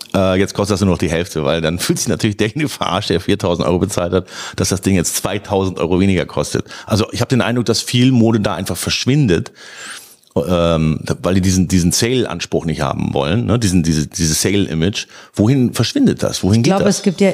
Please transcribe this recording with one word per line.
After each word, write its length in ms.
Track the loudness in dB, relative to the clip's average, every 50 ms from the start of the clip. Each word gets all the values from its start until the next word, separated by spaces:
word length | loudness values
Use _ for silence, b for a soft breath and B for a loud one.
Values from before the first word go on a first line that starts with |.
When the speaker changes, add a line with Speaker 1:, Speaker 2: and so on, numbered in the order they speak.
| -12 -4 0
Speaker 1:
äh, 240 | 0 2 2 2 2
jetzt 160 | 0 0 0
kostet 200 | -2 0 0 0
das 60 | 2
nur 100 | 2 2
noch 80 | 2 2
die 120 | 0 0
Hälfte, 340 | 0 -2 -2 -4 -4 -2 0
weil 160 | 0 0 0
dann 180 | 0 -2 -2 -2
<laughs> 20 |
fühlt 180 | -2 -2 -2 -2
sich 100 | -2 -2
natürlich 280 | -2 -2 -2 -2 0 0
derjenige 300 | -2 -2 -2 -4 -6 -6
verarscht, 400 | -4 -6 -4 -2 -2 -2 0 0
der 100 | -2 -2
viertausend 460 | 0 -2 -2 0 0 -2 0 0 0
Euro 120 | 0 2 0
bezahlt 340 | 0 -2 -2 -4 -2 0 0
hat, 120 | -2 -2 B B B B B B
dass 140 | -4 -2 -2
das 100 | -2 -2
Ding 140 | 0 0 2
jetzt 220 | 2 0 -2 -4
zweitausend 600 | -4 -4 -4 -4 -6 -4 -2 0 0 0 0 -2 -2
Euro 200 | -2 0 2 2
weniger 240 | 2 2 2 0 -2
kostet. 400 | -2 -4 -4 -4 -2 -4 -4 -6 B B B B
Also 200 | -2 0 0 0 -2
ich 80 | -2 -4
hab 80 | -2 0
den 140 | 0 0
Eindruck, 240 | 0 0 0 0 0
dass 140 | 0 0 -2
viel 300 | -2 -2 0 2 4 4
Mode 280 | 6 4 4 4 4 2
da 140 | 0 -2 -4
einfach 220 | -4 -6 -6 -6
verschwindet, 760 | -6 -4 -4 -4 -2 0 0 2 2 4 4 2 2 0 -4 B B B B B B B B B B B B B B B _ _ -4 -2 0
ähm, 520 | 2 2 2 2 2 2 2 0 0 -2 -4 -6 -6 -4
weil 120 | -2 0 0
die 60 | 2
diesen, 260 | 2 2 2 2 2 2
diesen 240 | 2 2 2 2
Sale-Anspruch 720 | 0 0 0 0 0 0 -2 -2 -4 -8 -6 -4 -4 -2 -2
nicht 140 | -2 -2 -2
haben 320 | -2 -2 -2 -2 -4 -2 0
wollen, 320 | 0 0 0 0 0 0
ne? 120 | 0 0 2
Diesen, 240 | 2 2 2 2
diese, 240 | 2 2 0 0 -2
dieses 340 | -4 -4 -2 -2 -2 0 0
Sale-Image. 640 | 0 0 2 0 0 0 0 0 0 0 -2 -4 -8 B B B B B B
Wohin 380 | 2 2 4 4 4 2 2
verschwindet 500 | 2 0 -2 0 0 2 2 2 2 0
das? 200 | -2 -4 -2 -2
Wohin 180 | 0 2 2 4
Speaker 2:
Ich 40 | 4
Speaker 1:
geht 80 | 4
Speaker 2:
glaube, 120 | 2 4 2
Speaker 1:
das? 120 | 2 0 0
Speaker 2:
es 40 |
gibt 180 | -2 -2 0 2
ja 120 | 2 2